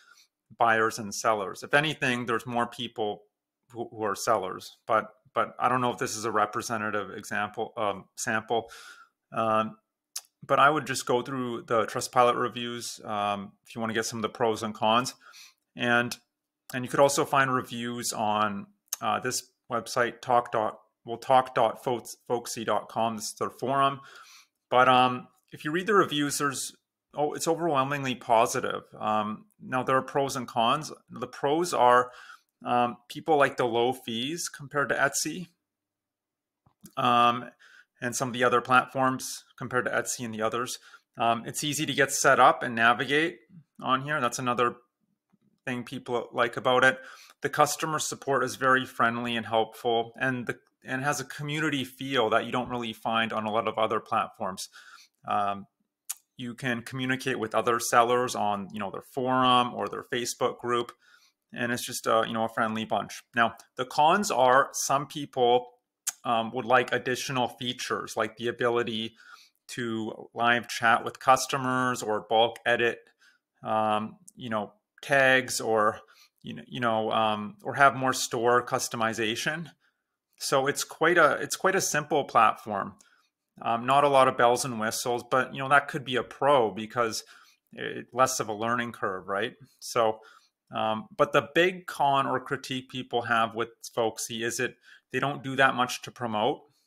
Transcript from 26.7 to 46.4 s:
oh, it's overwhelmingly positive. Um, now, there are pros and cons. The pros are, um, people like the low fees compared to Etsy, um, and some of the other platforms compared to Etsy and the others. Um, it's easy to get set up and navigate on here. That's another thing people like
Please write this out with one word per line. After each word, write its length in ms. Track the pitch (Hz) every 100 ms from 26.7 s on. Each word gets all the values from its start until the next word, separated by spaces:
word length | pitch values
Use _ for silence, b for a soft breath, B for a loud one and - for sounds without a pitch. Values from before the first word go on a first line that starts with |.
| - _ _ _
oh, 200 | 143 147
it's 160 | 147 170
overwhelmingly 640 | 156 170 139 131 143 135
positive. 680 | 120 - 113 120 127 101 98 - -
Um, 500 | 110 107 107 107 - _
now, 220 | 107 127
there 140 | 123 131
are 60 |
pros 340 | 131 147 139 127
and 100 | 117
cons. 460 | 123 113 143 139 - _
The 160 | 120 117
pros 480 | - 139 156 175
are, 380 | 117 123 123 127 B B B B _
um, 320 | 127 123 120 110 -
people 280 | 147 147 151
like 200 | 139 135
the 80 |
low 280 | 127 113 120
fees 560 | 127 - 113 131 170 -
compared 420 | - 139 147 139
to 40 |
Etsy, 540 | - 139 - - 165 175 _ _ _ _ _ _ _ _ _ _ _ _ _ - -
um, 540 | 131 120 120 123 123 _ b b b _
and 140 | 123
some 140 | 117 127
of 60 |
the 100 | 120
other 160 | 123 123
platforms 800 | 123 127 - 135 131 131 - - _ -
compared 280 | 123 123 120
to 40 |
Etsy 340 | 117 113 -
and 80 | 120
the 100 | 110
others. 360 | 110 117 127 - B B _ -
Um, 240 | 117 117
it's 200 | 120 -
easy 220 | 147 139 151
to 60 |
get 200 | 135 135
set 260 | - 151 123
up 240 | 135 165
and 140 | 127 113
navigate 640 | 117 117 131 147 160 - _ 165 _ _
on 220 | 127 131
here. 180 | 139 151
That's 180 | 120 -
another 380 | 127 120 120 - _ _ _ _ _ _ _ _ -
thing 160 | 123
people 460 | 117 131 - 120 110
like 240 | 127